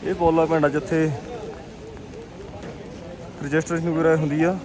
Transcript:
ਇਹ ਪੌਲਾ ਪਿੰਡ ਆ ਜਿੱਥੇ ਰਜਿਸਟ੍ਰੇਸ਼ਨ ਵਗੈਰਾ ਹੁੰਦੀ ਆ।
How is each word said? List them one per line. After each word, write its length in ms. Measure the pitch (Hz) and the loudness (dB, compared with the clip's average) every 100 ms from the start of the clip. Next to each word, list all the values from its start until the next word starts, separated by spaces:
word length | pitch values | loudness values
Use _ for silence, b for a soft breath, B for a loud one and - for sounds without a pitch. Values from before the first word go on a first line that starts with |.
ਇਹ 100 | - | -2
ਪੌਲਾ 300 | 180 170 160 160 | 2 4 6 4
ਪਿੰਡ 180 | 160 | 4
ਆ 40 | 147 | 4
ਜਿੱਥੇ 420 | 151 - 165 156 127 - - - - - - - - - 440 453 - - - - - 180 175 - - - - | 2 0 2 2 0 -6 -10 -10 -12 -14 -16 -14 -14 -14 -14 -14 -14 -14 -12 -12 -12 -12 -12 -14 -14 -14 -8
ਰਜਿਸਟ੍ਰੇਸ਼ਨ 460 | 143 151 160 170 170 | 0 0 0 -2 0
ਵਗੈਰਾ 260 | 160 165 160 | 4 4 6
ਹੁੰਦੀ 260 | 156 147 | 4 4
ਆ। 120 | 165 185 | 2 2